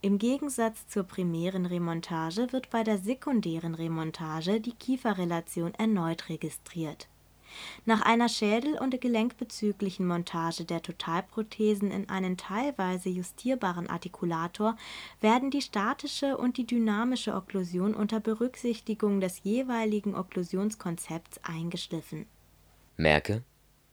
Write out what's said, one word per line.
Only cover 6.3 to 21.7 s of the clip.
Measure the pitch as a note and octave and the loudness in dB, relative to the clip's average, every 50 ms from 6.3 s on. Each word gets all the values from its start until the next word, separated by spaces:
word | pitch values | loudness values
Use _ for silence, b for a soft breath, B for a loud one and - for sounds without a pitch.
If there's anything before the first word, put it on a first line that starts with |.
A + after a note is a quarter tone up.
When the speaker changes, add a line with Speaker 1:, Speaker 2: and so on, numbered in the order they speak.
| E3 D#3 - D#3 - - - - - F3 D#3+ D3+ - - - - _ _ _ _ _ - B B B B B B B B B | -6 -6 -6 -6 -8 -8 -14 -10 -6 -6 -4 -4 -6 -10 -14 -20 _ _ _ _ _ -20 B B B B B B B B B
Speaker 1:
Nach | - A3+ G#3+ - | 4 4 4 6
einer | - A#3 A#3 A#3+ A#3 | 6 6 6 6 4
schädel- | A3+ - - G#3 G#3 A3+ A#3+ D4 D4+ - | 2 2 2 4 4 4 2 2 0 0
und | - C4+ B3+ B3+ | 0 0 0 0
gelenkbezüglichen | - B3+ A#3+ A3 A3 B3 - - B3+ A#3+ - - - G#3 G3+ - G#3 G3 F3+ - F#3+ | 0 2 2 4 2 2 0 -4 -10 -8 -6 -2 0 0 0 0 -2 -2 0 0 0
Montage | F3+ F3 F3 E3+ - - F3 E3 E3 E3 - E3+ | 2 2 0 -2 -2 -2 -2 0 0 -2 -4 -4
der | E3 F3 E3 - | -4 -4 -4 -4
Totalprothesen | - E3+ - - - E3 F3 G3 - - - A3 A3 - - A3 G#3+ G#3+ G3 G3+ G3+ | -6 -8 -6 -4 -2 -2 -2 -2 -2 -4 -4 -4 -4 -2 2 4 4 4 4 2 0
in | F#3 G3 G3 - | 0 -2 -4 -2
einen | F#3+ F#3+ F#3+ F#3 F3+ F3+ | -2 0 0 0 -2 -2
teilweise | - - F#3+ G#3+ B3+ D4 C#4 - F#3+ F#3 F#3 F#3 F3+ F#3+ | -4 -4 -2 -2 -2 -2 0 0 0 0 0 -2 -2 -2
justierbaren | F3+ F3+ F3+ - - - - B3 C4+ B3+ - F#3+ F3 F3 E3+ - | -2 -2 -4 -6 -8 -6 -2 0 0 2 2 0 0 0 -2 -4
Artikulator | - E3+ - F3+ - - - F3 E3+ E3 E3 F3 - - G#3 G#3+ A3+ A3 B B B B B B B B | -4 -6 -6 -8 -8 -4 -2 0 0 0 -2 -2 -2 0 0 0 0 0 B B B B B B B B
werden | - G#3+ A3+ B3+ B3+ C#4 | 4 6 6 6 4 2
die | C4 C#4+ | 0 -2
statische | B3+ - - G#3 G3 A3 C#4 - - D4 - - - C#4 C4+ - | -2 -2 -2 -2 0 0 -2 -2 -4 -8 -6 -2 0 0 0 2
und | - B3 B3 - | 0 0 0 0
die | B3 A#3 | -2 0
dynamische | B3 A#3 A3+ A3 G#3 G#3 A3+ B3 B3+ A#3+ - - G3+ | 2 2 4 4 4 2 2 2 0 0 0 -2 -2
Okklusion | F#3+ F#3 - - G3 F#3 F3 F3 F3+ F3+ G#3 G#3+ | -4 -4 -4 -2 -2 -2 0 0 0 2 2 2
unter | - G#3+ G#3 A3 A3 | 2 0 0 0 0
Berücksichtigung | G#3+ - A3 A3 A#3 B3 - - - A#3+ A#3 A3 - - A3 G#3 - G#3 G3+ G3 | 0 0 0 0 0 -2 -2 -2 -2 -2 -2 -2 -2 -4 -2 2 2 2 4 4
des | F#3+ F#3 F3+ - - | 2 0 -2 -4 -4
jeweiligen | G3 G#3 B3 C4+ B3+ B3 A3+ A3+ G#3+ G#3+ G#3 G3 G#3 F#3+ | -2 -2 0 0 0 0 0 2 2 2 2 0 0 -2
Okklusionskonzepts | - F#3 F#3 - F#3+ F3+ E3+ - F3+ G3 G#3+ G#3+ - - F#3 E3+ E3 - - D#3+ E3 - - - - - | -2 -4 -4 -2 -4 -4 -2 -2 0 0 0 -2 -2 -4 -4 -4 -4 -6 -6 -8 -8 -8 -10 -18 -12 -10
eingeschliffen. | - E3 D#3+ E3 E3+ | -8 -6 -4 -4 -4